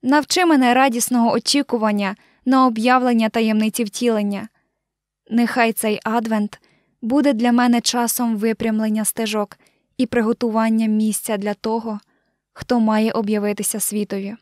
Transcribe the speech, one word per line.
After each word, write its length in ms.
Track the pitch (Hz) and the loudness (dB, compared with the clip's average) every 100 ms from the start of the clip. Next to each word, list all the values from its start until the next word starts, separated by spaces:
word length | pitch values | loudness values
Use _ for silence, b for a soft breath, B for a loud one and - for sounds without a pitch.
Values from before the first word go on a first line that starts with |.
Навчи 420 | 247 294 277 349 349 | 2 0 2 0 4
мене 280 | 294 254 | 4 4
радісного 580 | 247 262 233 - 247 233 | 4 4 2 0 2 2
очікування 840 | 226 - 285 277 240 214 208 196 202 b b - | 0 0 0 0 0 0 0 -4 -8 b b 0
на 200 | 262 262 | 4 4
об'явлення 640 | 220 233 254 247 233 220 | 2 2 2 4 2 2
таємниці 540 | 226 220 214 214 - | 0 0 2 0 -2
втілення. 640 | 214 - 240 220 202 202 214 _ _ _ _ _ _ _ _ | -6 -2 0 0 -2 -6 -10 _ _ _ _ _ _ _ _
Нехай 440 | 226 233 254 226 | 0 0 2 0
цей 260 | 226 226 208 | 0 -2 -4
Адвент 580 | 226 226 226 220 208 - _ _ _ _ | -2 -2 0 -2 -2 -8 _ _ _ _
буде 320 | 226 269 285 | -2 2 2
для 180 | 226 240 | 2 2
мене 300 | 240 247 233 | 2 2 2
часом 560 | - 240 233 - 240 214 | 0 -2 -2 -2 -4 -2
випрямлення 680 | 226 220 226 214 220 214 208 | -2 -2 -2 -2 -2 -2 -4
стежок 520 | - 220 214 202 - _ _ _ - | -4 -4 -4 -6 -10 _ _ _ -6
і 80 | 254 | -2
приготування 840 | 240 214 240 240 220 226 220 220 | 0 -2 -2 -2 0 0 0 0
місця 500 | 214 214 208 - 208 | 0 0 -2 -4 -4
для 160 | 202 | -4
того, 460 | 208 220 226 226 208 _ _ _ _ _ | -6 -4 -4 -6 -10 _ _ _ _ _
хто 260 | - - 247 | -20 -2 0
має 320 | 220 214 220 | 2 2 0
об'явитися 680 | 226 208 214 208 208 202 214 | -2 -2 -2 -2 -4 -6 -4
світові. 560 | - 208 208 196 196 226 | -6 -4 -6 -6 -8 -14